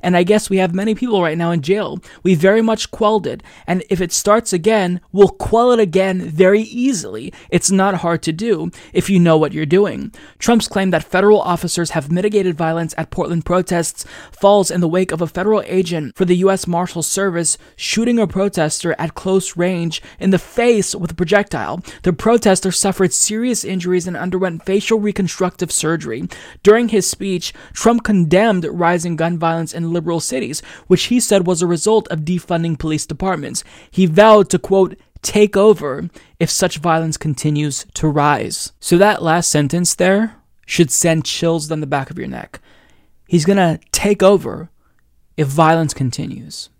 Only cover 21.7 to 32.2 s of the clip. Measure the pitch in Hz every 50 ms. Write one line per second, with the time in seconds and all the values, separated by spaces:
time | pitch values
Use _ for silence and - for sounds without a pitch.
21.7 | 117 175 - - - - - 208 175 - - 220 240 233 - 214 190 - - 190
22.7 | 175 - - 196 185 - 190 180 - - - - 208 220 233 254 240 - - -
23.7 | 190 185 170 180 180 180 165 185 175 143 147 185 180 185 190 185 165 160 - -
24.7 | 190 208 - - 226 220 202 208 196 - 196 170 - - 190 180 - - 180 165
25.7 | - - - 156 165 165 156 - 113 123 165 175 - - - - - - _ 202
26.7 | 214 233 240 220 226 208 180 - - _ 196 196 185 180 - - - - - -
27.7 | - - - 226 233 233 220 - 208 190 170 156 180 185 214 233 208 180 165 -
28.7 | - 175 175 170 175 175 165 175 170 151 165 170 175 165 170 165 165 165 165 156
29.7 | - 170 165 165 170 175 156 170 170 165 - - 254 262 - 117 147 - - -
30.7 | - - - - 185 175 - - 240 254 - - 208 196 180 170 185 160 180 175
31.7 | 175 160 - 214 220 220 214 - - 156